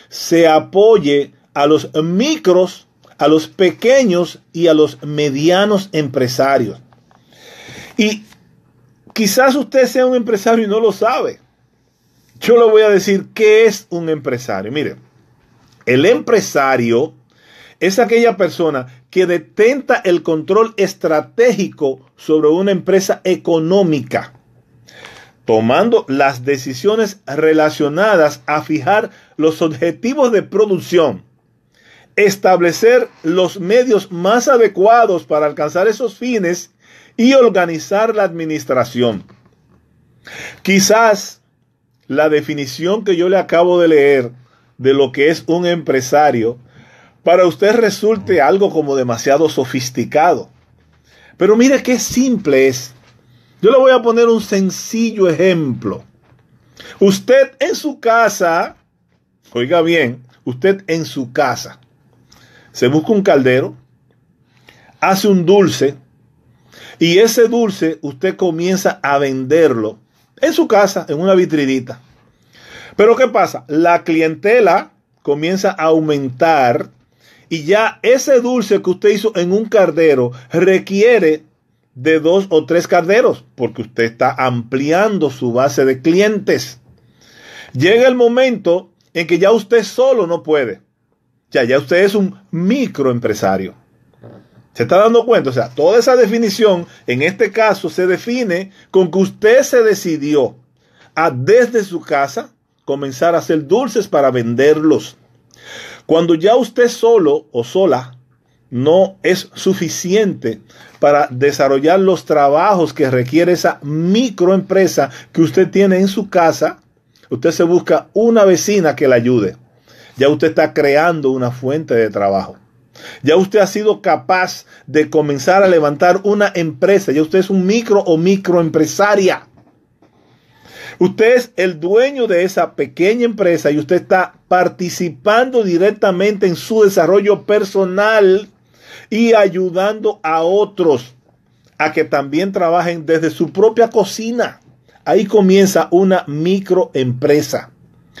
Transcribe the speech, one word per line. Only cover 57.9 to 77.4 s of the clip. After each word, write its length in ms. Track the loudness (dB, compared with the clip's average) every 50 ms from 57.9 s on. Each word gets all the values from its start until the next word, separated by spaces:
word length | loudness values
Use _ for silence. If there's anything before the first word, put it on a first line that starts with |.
| -10 -4
casa, 800 | -2 0 2 2 2 0 0 -2 -2 0 0 -2 -4 -6 -10 _ _ _ _ _ _ _ _ _ _ _ _ _ _ _
oiga 320 | -6 -6 -2 0 0 0
bien, 400 | 2 2 2 2 0 0 -4 -10 -16 _ _ _ _
usted 400 | -12 -8 -2 0 0 0 -2 -4
en 180 | -6 -6 -6 -6
su 280 | -8 -8 -10 -10 -6
casa 480 | -2 -2 -2 -2 -2 -6 -10 -16 -20 _ _ _ _ _ _ _ _ _ _ _ _ _ _ _ _ _ _ _
se 160 | _ -2 0
busca 240 | 0 0 0 0 0
un 120 | -2 0
caldero, 520 | 2 2 2 2 2 2 0 0 -2 -4 -10 -18 _ _ _ _ _ _ _ _ _ _ _ _ _ _ _ _ _ -20 _ _ _ _ _ _
hace 260 | 0 0 0 0 2
un 180 | 2 2 2 2
dulce, 520 | 4 4 4 4 2 0 -2 -2 -4 -4 -6 _ _ _ _ _ _ _ _ _ _ _ _ _ _ _ -20 -20 -20 -6 _
y 180 | 0 2 4 4
ese 300 | 4 4 4 2 2 2
dulce 500 | 2 0 0 -2 -2 -4 -4 -4 -4 -6
usted 340 | -10 -12 -8 -6 -6 -6 -4
comienza 640 | -2 -4 -4 -2 -2 -2 -2 -2 -2 -2 -4 -4 -2
a 160 | -2 -2 0 0
venderlo 800 | 0 -2 -4 -6 -2 0 2 2 4 2 2 -2 -4 -6 -8 -12 _ _ _ _ _ _ _ _
en 120 | -2 0
su 160 | 0 0 0 2
casa, 380 | 2 2 2 2 -2 -6 -6 -6
en 100 | -6 -2
una 160 | 0 2 2
vitrinita. 640 | 2 2 0 -2 -2 -2 -2 -2 -4 -6 -8 -16 -18 _ _ _ _ _ _ _ _ _ _ _ _ -20 -20 -20 -20 -20 -8 0
Pero 180 | 2 4 4 4
¿qué 140 | 4 2 0
pasa? 360 | 2 0 -2 -2 -4 -12 -10 -4
La 360 | -2 0 2 2 2 0 0
clientela 880 | -2 0 0 0 -2 -4 -2 0 2 2 4 4 4 2 0 -2 -6 _ _ _ _ _ _
comienza 480 | _ -4 -4 -2 -2 -4 -4 -2 -2 -4
a 140 | -2 -2 0
aumentar 1080 | 0 0 0 0 -2 -2 -4 -4 -8 -4 -2 0 2 2 2 2 0 0 -2 -6 -10 _ _ _ _ _ _ _ _ _ _